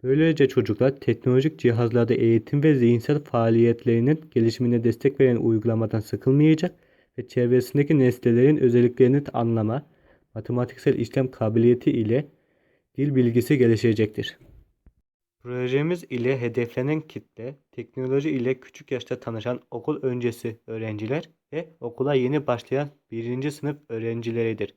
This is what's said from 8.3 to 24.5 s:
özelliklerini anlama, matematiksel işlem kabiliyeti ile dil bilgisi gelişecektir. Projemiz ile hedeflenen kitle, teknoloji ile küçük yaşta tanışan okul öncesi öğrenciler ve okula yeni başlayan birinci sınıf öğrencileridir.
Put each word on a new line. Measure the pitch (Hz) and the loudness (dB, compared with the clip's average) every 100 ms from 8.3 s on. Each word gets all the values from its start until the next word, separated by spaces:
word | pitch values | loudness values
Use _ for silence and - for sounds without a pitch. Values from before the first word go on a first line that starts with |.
| 117 135 151 | 4 4 4
özelliklerini | 131 120 120 120 127 139 143 | 4 4 2 4 4 4 0
anlama, | 127 117 113 107 123 - _ _ _ _ | -4 -2 0 -2 -4 -8 _ _ _ _
matematiksel | 113 107 123 123 - - 127 | -16 -6 -4 -4 -4 -2 -2
işlem | 117 - 131 | -2 -4 -4
kabiliyeti | - 110 110 117 123 - | -2 -2 2 4 4 0
ile | 123 107 120 147 _ _ _ _ _ _ - | -2 0 -2 -4 _ _ _ _ _ _ -6
dil | 139 | -2
bilgisi | 135 120 117 117 147 | 0 2 0 0 2
gelişecektir. | 120 110 120 104 110 - 107 - _ - _ _ _ _ _ _ _ _ | 4 2 0 0 -2 -4 -10 -12 _ -20 _ _ _ _ _ _ _ _
Projemiz | 123 123 127 135 151 175 - | -12 -6 -2 -2 -2 -4 -6
ile | 127 117 135 | -4 -2 -2
hedeflenen | 120 113 117 - 131 156 | -2 -4 -4 -4 -4 -4
kitle, | 156 - - - 117 143 _ | -6 -16 -18 -16 -16 -16 _
teknoloji | - 117 - 131 135 151 | -18 -16 -10 -4 -2 -2
ile | 143 120 131 | -4 -4 -6
küçük | - - - | -8 -20 -10
yaşta | 127 - 123 | -10 -8 -10
tanışan | - 113 113 123 _ | -8 -8 -8 -8 _
okul | 120 113 147 | -12 -8 -6
öncesi | 131 123 120 117 117 110 - | -4 -4 -4 -6 -10 -12 -14
öğrenciler | 113 110 107 110 143 - _ _ | -10 -8 -8 -6 -8 -8 _ _
ve | 151 165 _ | -12 -12 _
okula | 120 - 131 | -14 -6 -2
yeni | 143 127 151 143 | 0 0 -2 -2
başlayan | 120 - 131 143 _ _ | -6 -4 -6 -6 _ _
birinci | 117 117 123 143 | -10 -8 -6 -6
sınıf | 143 139 147 _ | -6 -8 -10 _
öğrencileridir. | 113 113 117 117 113 113 | -8 -6 -6 -6 -4 -4